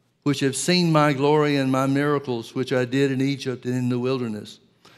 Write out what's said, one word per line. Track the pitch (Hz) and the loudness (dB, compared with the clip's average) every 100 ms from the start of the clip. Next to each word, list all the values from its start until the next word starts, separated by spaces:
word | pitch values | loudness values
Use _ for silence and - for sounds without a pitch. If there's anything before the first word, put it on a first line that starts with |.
| _ _ | _ _
which | 143 139 | -2 0
have | 139 | 0
seen | 131 - 180 170 | -2 0 2 4
my | 156 147 | 4 4
glory | 131 143 151 147 143 | 2 2 2 2 2
and | 131 | 0
my | 131 135 | 0 2
miracles | 139 147 143 135 117 113 | 2 2 0 -2 -6 -6
which | 135 127 | -6 -2
I | 131 | 0
did | 123 135 139 | 0 2 2
in | 131 | 0
Egypt | 135 135 131 123 123 | -2 -4 -6 -6 -4
and | |
in | 127 123 | -2 -2
the | 123 | -2
wilderness, | 123 131 120 104 98 - _ _ - | -2 -2 -4 -8 -10 -18 _ _ -20